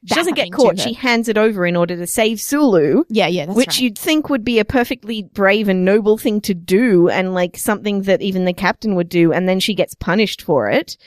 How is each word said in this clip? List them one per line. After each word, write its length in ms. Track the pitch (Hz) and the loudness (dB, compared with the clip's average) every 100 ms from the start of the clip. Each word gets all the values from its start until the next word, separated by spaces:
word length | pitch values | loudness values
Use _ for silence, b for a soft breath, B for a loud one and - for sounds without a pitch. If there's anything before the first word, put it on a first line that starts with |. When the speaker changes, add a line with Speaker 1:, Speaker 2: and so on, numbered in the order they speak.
| 190 | -4
Speaker 1:
that 60 | 302 | -2
Speaker 2:
doesn't 180 | 349 | 0
get 140 | 294 208 | -2 -2
Speaker 1:
happening 20 | |
to 60 | 240 | 2
Speaker 2:
caught. 200 | 233 190 | 2 2
Speaker 1:
her. 40 | 240 | -4
Speaker 2:
She 40 | |
hands 360 | 226 254 233 226 | -4 -2 0 0
it 80 | 214 | 0
over 280 | 220 202 175 | 0 0 -2
in 120 | 175 | 0
order 180 | 170 175 | -2 -4
to 100 | 175 | -6
save 360 | - 226 220 | -2 0 -2
Sulu. 640 | - 285 285 180 143 196 339 | -4 2 4 4 4 2 0
Speaker 1:
Yeah, 180 | 214 165 | 0 0
yeah, 180 | 180 151 | -2 -2
that's 100 | 214 | 0
Speaker 2:
Which 120 | 262 | 0
Speaker 1:
right. 120 | - | 0
Speaker 2:
you'd 180 | 254 202 | -4 -4
think 320 | 349 311 302 | -2 -2 0
would 140 | 269 | -4
be 160 | 226 226 | 0 -2
a 60 | 208 | 0
perfectly 580 | 254 240 247 208 220 | -2 -2 -6 -8 -8
brave 460 | 185 - 190 208 202 | -8 0 2 2 2
and 160 | 185 185 | 2 2
noble 320 | 214 208 220 | 2 2 0
thing 240 | 269 208 | 0 -2
to 120 | - | -2
do 540 | 180 175 190 247 180 170 | -4 0 2 4 4 4
and, 260 | 120 185 | 2 -2
like, 240 | 185 180 - | -2 -4 -4
something 440 | - 208 208 202 | -4 -4 -2 -4
that 200 | 190 185 | 0 0
even 220 | 202 185 | 0 -2
the 80 | 180 | -2
captain 420 | 180 185 - 220 185 | -2 -4 -2 -2 -2
would 120 | 175 | 0
do. 240 | 175 165 | 2 2
And 160 | 160 185 | 2 0
then 140 | 190 | 0
she 120 | 196 | -2
gets 200 | 185 - - | -2 -2 -4
punished 460 | - 202 208 - | -4 0 -2 -4
for 280 | - 143 104 | -2 0 2
it. 280 | 233 - - | -2 -4 -14